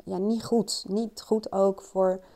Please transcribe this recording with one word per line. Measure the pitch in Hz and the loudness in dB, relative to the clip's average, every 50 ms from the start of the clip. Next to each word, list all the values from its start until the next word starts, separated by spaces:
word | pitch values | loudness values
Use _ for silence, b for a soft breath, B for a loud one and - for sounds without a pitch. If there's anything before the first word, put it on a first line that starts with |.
| - | -8
ja, | 180 190 180 | -6 -4 -2
niet | 196 214 233 220 - | 0 0 0 -2 0
goed. | - 233 233 190 - - - - 175 | 2 2 2 2 0 -4 -8 -6 -4
Niet | 190 220 233 220 - - | -2 -2 -2 -4 -8 -12
goed | - - 220 220 - - | -4 -2 -2 -2 -2 -2
ook | - 196 196 196 196 196 | 0 2 2 2 2 -2
voor, | - - - 190 190 185 185 190 b b b | -8 -4 0 2 2 2 2 -2 b b b